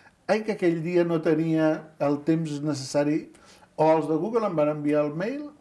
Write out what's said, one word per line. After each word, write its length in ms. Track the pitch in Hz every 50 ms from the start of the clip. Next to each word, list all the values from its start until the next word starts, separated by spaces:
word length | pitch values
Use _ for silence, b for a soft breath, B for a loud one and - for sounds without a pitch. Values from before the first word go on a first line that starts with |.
| B B B _ _
ai 160 | - 202 220 220
que 60 | 226 202
aquell 280 | - 185 170 170 165 156
dia 220 | 170 180 175 175
no 160 | 170 170 160
tenia 480 | 156 175 160 156 165 165 160 160 156 156 156 156 - - - -
el 220 | 147 143 147 143 147
temps 360 | - 160 165 165 156 147 143 143
necessari, 680 | 156 147 131 135 - - 147 147 147 151 165 - - B B B B B B B B _
o 140 | - 156 156 160
els 160 | 160 151 143
de 80 | 160
Google 300 | 151 165 220 220 233 214
em 100 | 202 175
van 120 | 156 147 151 151
enviar 320 | 151 147 147 147 147 147
el 100 | 151 147
mail 360 | 160 185 220 269 294 294 294 - -